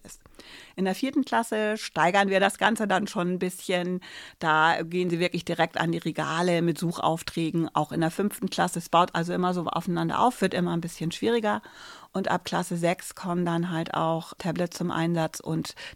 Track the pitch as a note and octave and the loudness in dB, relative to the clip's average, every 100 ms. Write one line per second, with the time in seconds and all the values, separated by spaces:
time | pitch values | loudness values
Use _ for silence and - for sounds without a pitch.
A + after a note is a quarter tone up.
0 | - - - - - - - - F#3+ F#3+ | -14 -20 -20 -20 -20 -20 -12 -2 -2 0
1 | C4 C#4 C4 A3+ A#3 A3 G#3+ A3 - - | 0 0 0 0 0 0 0 -2 -4 2
2 | D#3+ G3 G3 F#3+ G3 - G#3 A3 G#3 F#3+ | 4 6 4 4 4 4 2 2 2 2
3 | G3+ G#3 F3 F3+ F#3 F3+ - F3+ F3+ F3+ | 2 0 0 0 -2 -4 -2 0 0 -4
4 | - - - - E3 D#3 D#3 - E3 F3 | -6 -16 -18 -2 2 6 6 4 0 0
5 | F3+ E3+ F3 F3 - E3 E3+ - E3 E3 | 0 2 0 -2 -2 0 0 0 0 0
6 | E3 D#3 D3+ D#3+ F3+ E3+ E3+ D#3+ E3+ - | -2 -2 -2 0 2 4 2 0 -2 0
7 | - E3 - - D#3+ E3 D#3+ - D3+ E3 | 0 0 -4 -4 0 0 0 0 0 0
8 | D#3+ - G#3+ - F#3+ - F3 F3 - E3+ | 0 0 -2 -2 -4 0 0 -2 2 4
9 | F3+ E3 E3+ F3+ F3+ F3+ E3 - F3 E3+ | 4 2 -2 0 0 0 -2 -4 -2 -2
10 | E3 - A#3+ - F#3+ F#3 F3 E3+ E3+ - | 0 2 2 2 0 0 0 -2 -4 -6
11 | D#3+ - G#3 A#3+ G#3+ G#3 - - - - | -6 -2 0 0 0 -2 -6 -18 -20 -20
12 | - F#3+ F#3+ F3+ - E3+ - F3 E3+ F#3 | -8 -4 -2 -2 -2 -4 -2 0 0 0
13 | - - F#3 F3 F3 E3 F3 E3 E3 - | -6 -8 -4 0 0 0 0 -2 -2 -2
14 | D#3+ E3 - - F3 D#3 F3 - F3 - | 0 -2 -4 -8 -4 -2 -4 -4 -4 0
15 | E3 E3+ D#3 - - D#3+ D#3 - - | 0 0 -2 -4 -6 -4 -4 -10 -16